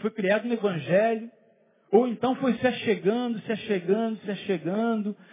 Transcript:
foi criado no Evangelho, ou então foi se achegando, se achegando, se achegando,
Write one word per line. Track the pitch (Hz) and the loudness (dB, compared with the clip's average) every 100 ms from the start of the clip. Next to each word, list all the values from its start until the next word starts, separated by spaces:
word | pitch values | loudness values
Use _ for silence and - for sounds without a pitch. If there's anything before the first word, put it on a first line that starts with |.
foi | 214 | -6
criado | 220 185 214 233 | -2 0 0 0
no | |
Evangelho, | 233 202 151 131 185 226 226 233 - _ _ _ _ _ | -2 0 -2 2 2 2 0 -6 -16 _ _ _ _ _
ou | 214 247 | 4 4
então | 220 247 254 | 0 -2 0
foi | 262 208 | 0 2
se | 254 | 0
achegando, | 233 233 180 175 240 247 220 | 0 -2 0 0 0 -2 -4
se | 233 | -4
achegando, | 214 - 190 170 214 226 214 | -6 -2 -2 0 0 0 -4
se | 196 | -6
achegando, | 190 202 175 156 208 233 220 208 202 - | -6 -4 -2 -2 -2 0 0 -4 -8 -16